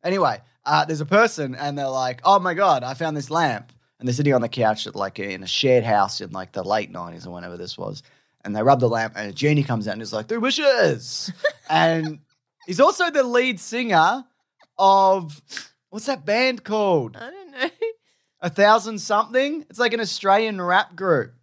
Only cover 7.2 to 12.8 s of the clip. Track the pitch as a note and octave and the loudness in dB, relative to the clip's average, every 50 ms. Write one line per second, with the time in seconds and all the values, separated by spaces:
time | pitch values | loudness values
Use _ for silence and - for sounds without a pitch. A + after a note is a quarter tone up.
7.2 | E2+ F2+ F2 F2 F2 F2+ F2 F2 F2+ F2+ - - F2+ G2+ G2+ - - _ _ _ | -16 -14 -14 -14 -14 -14 -14 -12 -12 -12 -12 -10 -10 -10 -10 -12 -16 _ _ _
8.2 | _ _ _ _ _ G#2 G#2 G#2+ A2 C3 C#3 C3+ B2 A#2 A2+ A2+ A2+ A2 - G2+ | _ _ _ _ _ -8 -4 0 4 4 4 6 4 0 0 0 -4 -4 -6 -8
9.2 | G#2+ G#2 F#2+ - - D3 D3+ D3 C#3 C#3+ C3 A2+ G#2 G#2+ F#2+ G#2+ A2+ G#2+ - G#2+ | -10 -10 -8 -2 0 2 2 2 2 0 -2 -4 -2 -4 -6 -8 -8 -6 -6 -6
10.2 | G#2+ - A3 A#3 A3 C4 C4+ - D4+ C#4+ C4+ A#3+ G#3 E3 C3+ A#2+ B2 B2 - - | -4 -4 -4 -2 -2 -2 -2 2 2 2 4 4 4 2 2 0 -6 -10 -10 -10
11.2 | - - F3+ - - D5 - _ _ - D#3 D#3+ E3 E3 E3 E3 D#3+ D#3 D#3 D3+ | -10 -10 -12 -4 -4 -4 -4 _ _ -2 2 2 4 4 2 0 -2 -6 -8 -12
12.2 | _ _ _ _ _ _ _ _ _ - F#3 E3+ | _ _ _ _ _ _ _ _ _ -10 2 4